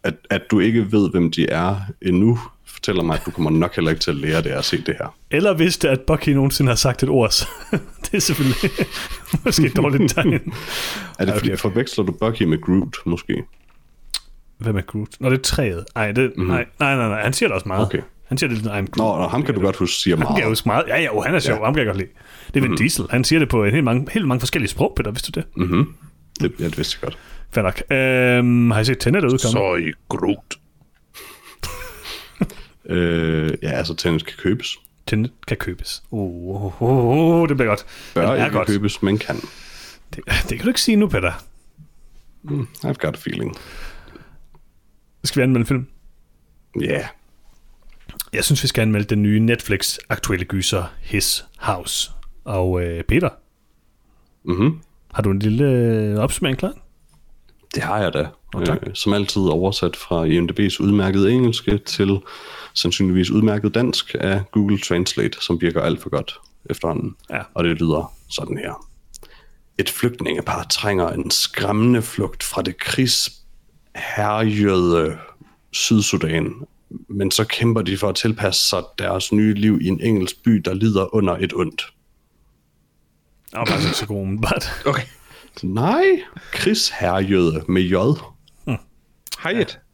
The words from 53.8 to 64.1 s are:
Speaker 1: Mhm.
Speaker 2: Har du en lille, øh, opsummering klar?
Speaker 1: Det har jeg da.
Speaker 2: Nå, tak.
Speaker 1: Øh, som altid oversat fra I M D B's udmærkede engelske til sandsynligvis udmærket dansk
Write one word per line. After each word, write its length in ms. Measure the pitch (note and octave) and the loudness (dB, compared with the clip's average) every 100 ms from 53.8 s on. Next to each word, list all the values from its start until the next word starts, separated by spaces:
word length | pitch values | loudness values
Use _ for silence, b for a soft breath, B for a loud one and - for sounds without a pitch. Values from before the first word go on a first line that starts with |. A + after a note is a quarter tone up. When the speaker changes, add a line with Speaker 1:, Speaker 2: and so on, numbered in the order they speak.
| _ _ _ _ _ _ | _ _ _ _ _ _
Speaker 1:
Mhm. 340 | - F2 A#2+ D#3+ - _ _ | -4 0 0 0 -10 _ _
Speaker 2:
Har 80 | - | -2
du 80 | G#2 | 0
en 80 | G2 | 2
lille, 260 | G#2+ A2 C#3+ | 2 2 2
øh, 480 | B2 A#2 A2+ G#2+ G#2 | 4 2 2 0 0
opsummering 400 | - - F3+ C3 | 0 0 -2 -2
klar? 140 | F#3+ - - _ _ _ - - _ _ _ | -4 -6 -16 _ _ _ -20 -20 _ _ _
Speaker 1:
Det 80 | - | -6
har 160 | D#2+ G2+ | -4 -2
jeg 100 | F#2 | 0
da. 160 | D2 D2+ - - | 0 -4 -6 -10
Speaker 2:
Nå, 100 | - | -4
tak. 140 | E2+ D#2 - | 0 0 -4
Speaker 1:
Øh, 80 | |
som 180 | G2 - | -4 0
altid 300 | G2+ G2 - | 0 0 0
oversat 540 | F#2 D#2+ F#2+ G2 F2 - | 2 2 0 0 -2 -4
fra 280 | - E2 | -4 0
I 160 | E2 E2 | 2 2
M 80 | E2+ | 2
D 120 | - | 0
B's 200 | G2+ - | 0 0
udmærkede 500 | G2 G#2 F#2+ G2 G2 | 2 4 4 4 4
engelske 460 | B2+ B2 A2+ - G2+ | 4 2 2 0 -2
til 400 | - - G2 G2 B B B B B | -2 0 2 0 B B B B B
sandsynligvis 560 | - F2 - F#2+ F2+ F2+ | -4 -2 2 2 4 4
udmærket 440 | G#2+ G#2+ G#2 G#2 | 4 4 2 0
dansk 420 | A2+ B2 - - | 2 0 0 -4